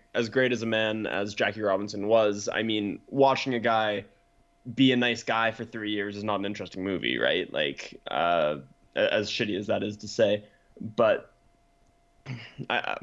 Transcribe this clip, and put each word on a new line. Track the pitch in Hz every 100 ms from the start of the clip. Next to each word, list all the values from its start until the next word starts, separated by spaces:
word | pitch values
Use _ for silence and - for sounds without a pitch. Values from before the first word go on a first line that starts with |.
| _
as | 117 113
great | 131 127
as | 120
a | 113
man | 110 110 110 95
as | 82 104
Jackie | - 104 104
Robinson | 104 95 104 104 104
was, | 113 107 104 101
I | -
mean, | 113 107 104 - -
watching | 139 135 131 135
a | 123
guy | 117 113 107 101 - _ _ _ _ _ 123 113
be | 131
a | 123
nice | 123 117
guy | - 113 113
for | 110
three | 113 117 104
years | 104 101 101
is |
not | 107 101
an |
interesting | 101 104 92 92
movie, | 95 92 60 62
right? | 64 85 -
Like, | 73 73 - - - -
uh, | 71 85 85 76 73 69 _ _
a-, | - 104
as | 110 104
shitty | - 104 95
as | 104
that | 101
is | 101 104
to | 101
say, | - 104 104 - _ _ - 113 113
but | 110 - - _ _ _ _ _ _ _ _ _ - 120 - - 127
I, | 120
I, | - -